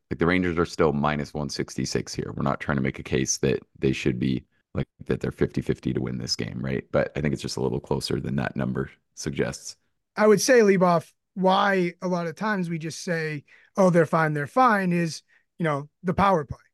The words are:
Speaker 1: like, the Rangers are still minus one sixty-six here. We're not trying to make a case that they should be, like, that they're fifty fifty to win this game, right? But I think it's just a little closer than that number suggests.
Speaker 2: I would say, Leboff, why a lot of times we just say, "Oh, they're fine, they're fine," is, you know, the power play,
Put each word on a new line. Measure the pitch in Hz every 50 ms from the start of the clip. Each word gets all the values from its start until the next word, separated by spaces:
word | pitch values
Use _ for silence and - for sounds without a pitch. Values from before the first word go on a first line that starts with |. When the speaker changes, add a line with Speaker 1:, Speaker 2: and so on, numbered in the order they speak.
| _ -
Speaker 1:
like, | - -
the | 80
Rangers | 82 90 92 90 90 85 82
are | 85
still | - - - 87 78 71
minus | 71 71 73 76 73 71 - -
one | 76 73 71
sixty-six | - - - - - - 69 - - - - - -
here. | - - - -
We're | - 71
not | 69 65 -
trying | - - 73
to | 69 65
make | 67 - -
a | -
case | - - 65 67 - - -
that | - 67 62 - - _ _ -
they | - 67 67
should | - - - 62 60
be, | 64 67 65 60 - _ _ _ _ _ -
like, | - 69 - _ - -
that | - - -
they're | - 69 -
fifty | - 73 - - -
fifty | - - - - - 62 62
to | 64
win | 64 60 62 62
this | 58 64 -
game, | - 58 55 50 60 60
right? | 67 65 58 - _ -
But | 71 65 - -
I | 69
think | 73 76 67
it's | - -
just | 64 -
a | - 65
little | 64 60 71
closer | - - 69 67 - - - 67
than | - 64 64
that | 69 65 - -
number | - 65 64 64 65 67 - - _ _ _ _
suggests. | - - - 69 69 62 60 67 - - - - _ _ _ _ _ _ _ -
Speaker 2:
I | - 214 214
would | 214 196
say, | - - 262 240
Leboff, | 220 202 196 185 185 180 170 165 - - _ _ _ _ -
why | 196 180 175 - 196 202 202 196 190 180 175 175 -
a | -
lot | 185 180 175 170 165
of | 156
times | - 202 220 214 190 180 165
we | 175 160
just | 151 165 - - -
say, | 185 170 165 160 156 151 143 - _ - - _ _ -
"Oh, | - 190 185
they're | 170 175 160
fine, | - - 165 160 156 151
they're | 147 143
fine," | - - 254 262 247 214 196 190 180 175
is, | 175 170 160 139 - - _ _ _ _ _ _ -
you | 175
know, | 156 147 139 147 - _ _ -
the | 180 175
power | - 190 202 190 165 139
play, | - - - _ _